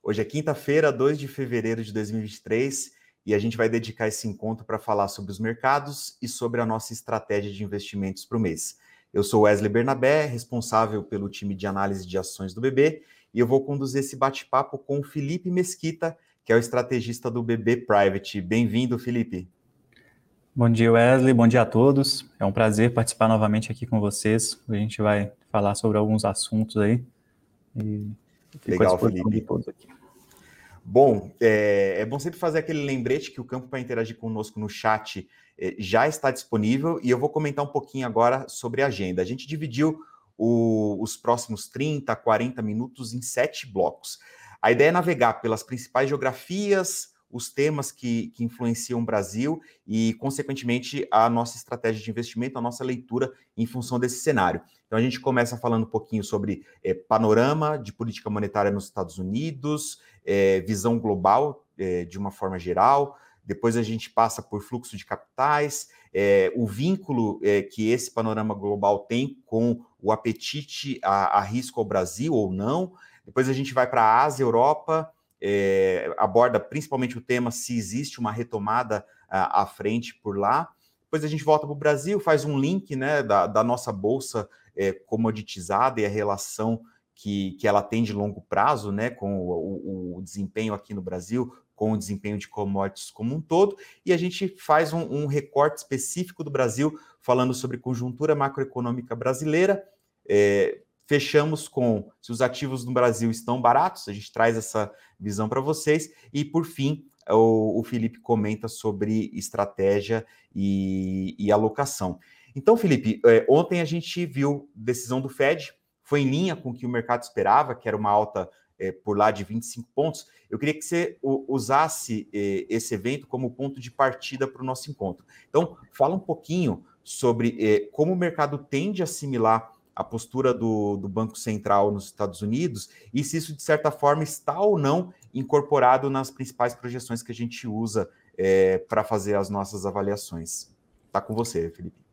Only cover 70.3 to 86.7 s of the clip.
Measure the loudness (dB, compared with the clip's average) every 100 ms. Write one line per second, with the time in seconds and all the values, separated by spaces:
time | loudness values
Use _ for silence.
70.3 | -4 -8 -10 -12 -12 -8 -4 0 2 2
71.3 | 2 0 -6 -4 -4 -2 0 -2 -4 -2
72.3 | 0 0 -2 -2 -2 -4 -10 -20 _ -4
73.3 | 0 0 0 -2 0 2 4 6 6 4
74.3 | 2 2 4 4 2 0 -2 -2 _ _
75.3 | _ -2 0 2 4 2 2 -2 0 2
76.3 | 4 4 2 -2 -8 -6 -4 -4 -6 -2
77.3 | -2 0 -4 -4 -4 -4 -6 -6 -6 -4
78.3 | -4 -6 -4 -2 -2 0 -4 -6 _ _
79.3 | -2 2 0 0 -4 -2 -2 -6 -12 -6
80.3 | -2 2 0 -2 _ _ _ _ -6 -4
81.3 | -2 4 2 2 0 2 2 0 -2 2
82.3 | 2 2 0 0 -2 -4 -6 0 0 2
83.3 | 2 4 2 2 0 -4 -4 -2 -2 -4
84.3 | -6 -6 _ _ -2 -2 -2 _ 0 0
85.3 | -2 -10 -14 -2 2 2 2 -2 0 -2
86.3 | -4 -6 -4 -2